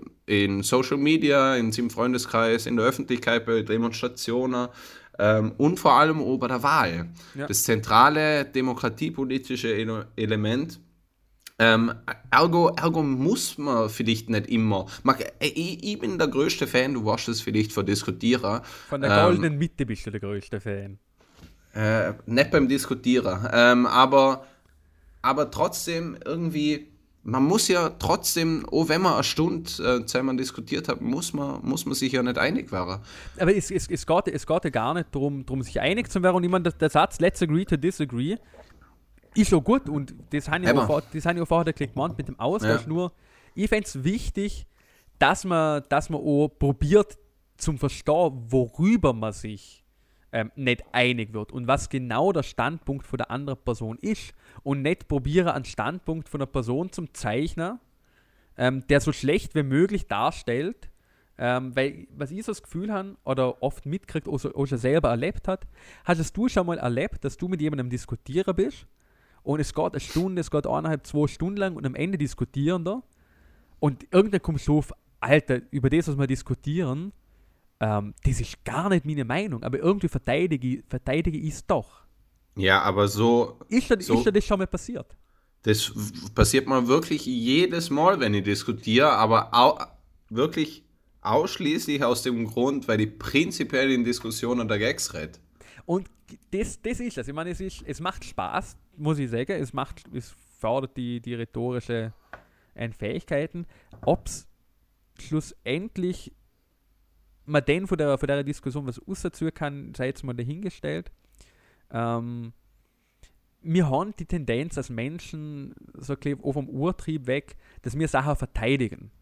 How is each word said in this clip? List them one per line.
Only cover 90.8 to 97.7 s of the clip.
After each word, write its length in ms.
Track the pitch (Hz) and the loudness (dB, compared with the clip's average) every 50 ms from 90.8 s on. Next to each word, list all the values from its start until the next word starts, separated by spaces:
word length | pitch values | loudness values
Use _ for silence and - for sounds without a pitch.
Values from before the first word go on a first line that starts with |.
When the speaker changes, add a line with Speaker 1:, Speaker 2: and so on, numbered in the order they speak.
| _ _ _ _ _ _ _ _ | _ _ _ _ _ _ _ _
Speaker 1:
ausschließlich 800 | _ 98 110 139 165 190 - - 185 143 156 160 - - 147 139 139 | _ 2 2 2 2 2 -2 -4 -2 -2 -2 -2 -2 -2 -2 0 2
aus 180 | 117 123 110 - | 2 0 0 0
dem 220 | 131 123 117 113 | -2 -2 -2 -4
Grund, 420 | 110 113 123 120 135 143 139 123 - | -4 -2 0 0 0 0 -2 -2 0
weil 140 | 113 104 | 0 2
ich 180 | 107 107 - - | 2 0 -2 -8
prinzipiell 720 | - - - 139 170 185 175 - 160 - - 131 135 135 | -10 0 2 2 2 2 -2 -6 -6 -2 0 0 2 2
in 120 | 131 123 120 | 2 2 0
Diskussionen 640 | 120 120 120 - 113 113 - - 117 123 123 117 110 | 0 -2 -4 -6 -8 -6 -4 -4 -2 -2 -2 -2 -2
der 120 | 110 101 | -2 0
Gags 340 | 107 127 143 - - - - | 0 -2 -2 -2 -6 -8 -6
rede. 260 | 85 76 - - - _ _ _ _ - - - - - | -8 -10 -10 -12 -18 _ _ _ _ -20 -20 -20 -20 -6
Speaker 2:
Und 240 | - 170 190 190 - _ _ _ _ - - _ _ | -4 -2 -2 -2 -6 _ _ _ _ -20 -20 _ _
das, 300 | - 196 220 - - - | -6 -6 -6 -6 -8 -8
das 180 | - 220 247 - | -6 -6 -6 -4
ist 180 | 240 240 - - | -6 -8 -8 -8
es. 100 | 120 135 | -10 -8
Ich 60 | 139 | -8
meine, 160 | 156 165 175 | -8 -8 -8
es 80 | 175 170 | -8 -8
ist, 220 | 190 185 | -8 -10